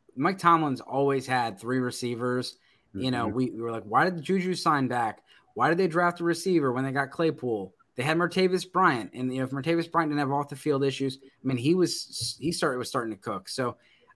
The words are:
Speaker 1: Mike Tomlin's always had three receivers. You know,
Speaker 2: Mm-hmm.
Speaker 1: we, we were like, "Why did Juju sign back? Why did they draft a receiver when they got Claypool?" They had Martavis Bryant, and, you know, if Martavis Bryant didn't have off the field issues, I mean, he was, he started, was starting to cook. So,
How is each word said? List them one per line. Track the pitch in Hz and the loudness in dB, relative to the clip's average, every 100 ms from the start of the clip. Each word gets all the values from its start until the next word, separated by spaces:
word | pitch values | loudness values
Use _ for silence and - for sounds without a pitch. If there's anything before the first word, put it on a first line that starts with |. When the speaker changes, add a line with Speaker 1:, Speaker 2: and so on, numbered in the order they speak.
| _ 123 | _ -2
Speaker 1:
Mike | 170 190 | -2 2
Tomlin's | 170 165 151 127 | 4 4 4 -4
always | - 131 139 135 127 | -4 0 2 2 0
had | 127 117 95 | 0 0 -4
three | 117 127 | -2 0
receivers. | 123 - 123 117 123 127 123 - _ _ _ 98 | 0 -2 -4 -2 -2 -2 -4 -10 _ _ _ -4
You | 127 | -2
know, | 123 113 | 0 0
Speaker 2:
Mm-hmm. | 117 | 0
Speaker 1:
we, | 127 | -2
we | 110 | -2
were | 117 | -6
like, | 113 | -6
"Why | 101 123 175 | 0 4 4
did | 170 | 2
Juju | 139 190 180 175 | 0 0 0 0
sign | 170 143 131 | 2 2 2
back? | 123 113 - _ - _ | 0 -2 -4 _ -20 _
Why | - 139 | 0 2
did | 170 | 4
they | 185 | 2
draft | 165 175 175 | 2 2 2
a | |
receiver | 170 165 190 170 139 | 0 0 2 2 2
when | 123 | 0
they | 135 | -2
got | 135 135 | -2 -2
Claypool?" | - 165 - 127 107 95 _ _ - | 0 -2 0 -2 -4 -6 _ _ -4
They | |
had | 139 160 | 0 2
Martavis | 175 185 185 180 175 | 0 2 2 0 -2
Bryant, | 185 185 120 98 | 2 2 2 -4
and, | 123 127 | -6 -4
you | 131 | -4
know, | 127 | -4
if | |
Martavis | 139 156 170 160 | -4 0 0 0
Bryant | 165 156 | 0 0
didn't | 147 | 0
have | 135 | 0
off | 139 143 | -2 -4
the | 143 | -4
field | 151 139 | 0 2
issues, | 139 131 135 131 | 0 0 -4 -6
I | - _ 127 | -14 _ -4
mean, | 127 | 0
he | 135 185 | 2 4
was, | 170 - - - - - | 2 0 -8 -8 -8 -6
he | 160 | -6
started, | 170 156 127 | -2 -2 -2
was | 117 | -4
starting | 131 113 | -4 -4
to | 101 | -6
cook. | 113 95 - | -6 -8 -6
So, | - 120 - _ _ _ | -4 -4 -6 _ _ _